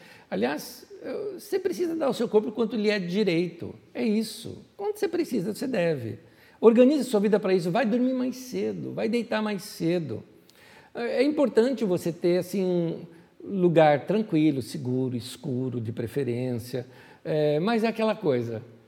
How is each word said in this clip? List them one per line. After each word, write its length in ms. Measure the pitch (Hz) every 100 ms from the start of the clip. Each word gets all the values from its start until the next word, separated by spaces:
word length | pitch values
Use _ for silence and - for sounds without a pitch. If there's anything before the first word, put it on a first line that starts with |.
| - - -
Aliás, 560 | 190 240 294 - - - 392
eh, 320 | - - - -
você 200 | - 381
precisa 360 | 381 196 339
dar 120 | 330 269
ao 80 |
seu 120 | 214 226
corpo 240 | 214 220
quanto 240 | 214 226
lhe 140 | 240 208
é 80 | 208
direito. 760 | 175 190 196 165 180 - 95 - -
É 80 | 240
isso. 640 | 240 208 220 - - - - -
Quanto 220 | 403 415
você 80 | 381
precisa, 480 | 339 320 233 180
você 140 | 196 -
deve. 500 | 220 170 147 113 107 - - - -
Organize 440 | 220 240 254 302
sua 160 | 226 208
vida 180 | 208 202
pra 160 | 185
isso. 160 | 190 170
Vai 160 | 190 233
dormir 280 | 240 254
mais 200 | 254 254 -
cedo, 560 | - 185 214 185 131
vai 140 | 131 220
deitar 320 | 240 226 220
mais 220 | 214 202
cedo. 600 | - - 165 175 147 107 - - _ - - - -
É, 240 | - 240 233
é 40 |
importante 640 | 277 311 262 226 240 262
você 260 | 214 175 175
ter, 280 | 165 170 180
assim, 260 | 175 202
um 380 | 185 175 165 165 170 - - -
lugar 640 | - 202 175 160 156 147 -
tranquilo, 560 | 175 - 156 156 135
seguro, 540 | 120 165 127 127 131 123
escuro, 640 | 110 - 147 123 131 123
de 120 | 113
preferência. 920 | 110 113 143 127 120 127 120 113 131 117 - - -
É, 360 | 160 156 151 147
mas 240 | 190 233
é 40 | 226
aquela 260 | 220 220
coisa: 480 | 214 160 127 117 110 - -